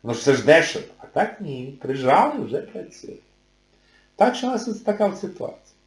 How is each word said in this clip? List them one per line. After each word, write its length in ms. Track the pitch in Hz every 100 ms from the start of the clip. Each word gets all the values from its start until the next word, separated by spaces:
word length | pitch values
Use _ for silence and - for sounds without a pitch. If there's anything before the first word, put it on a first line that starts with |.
Ну 120 | 113
ж 60 | 117
це 140 | 143
ж 100 | 127
дешево. 400 | 113 160 160 151 - _
А 80 | -
так 340 | - 220 -
ні, 380 | 175 127 131 143
прижали, 640 | 131 135 127 160 285 285
вже 140 | - 139
працює. 560 | - - - - - - _ _ _ _ _ _ _ _ _ -
Так 180 | 226
що 120 | 247 254
у 40 |
нас 180 | 247 -
ось 120 | 208
така 260 | - 208 202
от 100 | 196
ситуація. 580 | 190 - - - _ _